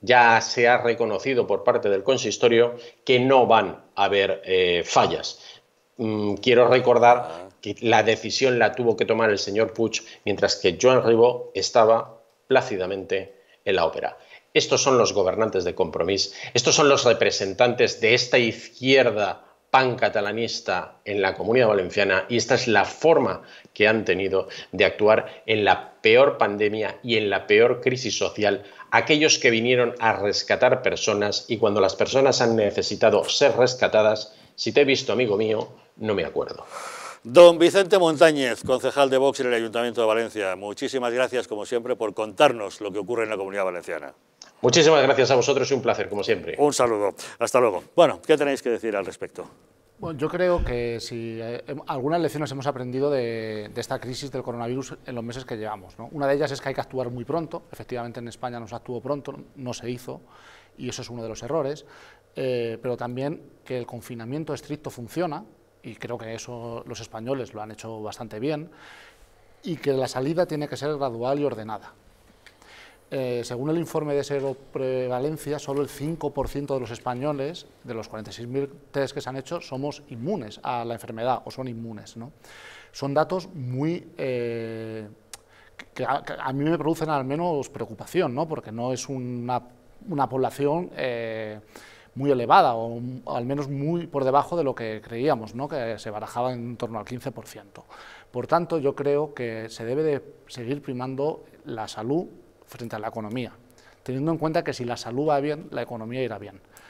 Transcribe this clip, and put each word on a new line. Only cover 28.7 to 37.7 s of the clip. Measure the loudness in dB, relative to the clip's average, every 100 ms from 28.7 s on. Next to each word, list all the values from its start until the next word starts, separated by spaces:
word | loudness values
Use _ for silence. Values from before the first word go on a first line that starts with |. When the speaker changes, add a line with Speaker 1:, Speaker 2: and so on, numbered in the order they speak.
| -20 0
Speaker 1:
aquellos | 2 4 4 4 6
que | 4
vinieron | 4 4 4 2 2
a | 0
rescatar | 2 0 -2 0 2 4 4
personas | 0 0 0 0 0 -2 -4
y | 0
cuando | 2 4
las | 2 2
personas | 0 4 4 4
han | 2 2
necesitado | 2 0 -4 2 4 4 2
ser | 2 4 4
rescatadas, | 2 2 2 4 4 2 -4 -18 -20 -8
si | 0
te | 4
he | 4
visto, | 2 0
amigo | 0 0 0
mío, | 0 -2 -6 -14 _ -6
no | -2
me | -2 -2
acuerdo. | -4 -6 -10 -14 -14 -14 -14 -16 -16
Speaker 2:
Don | 6 10 12 10
Vicente | 6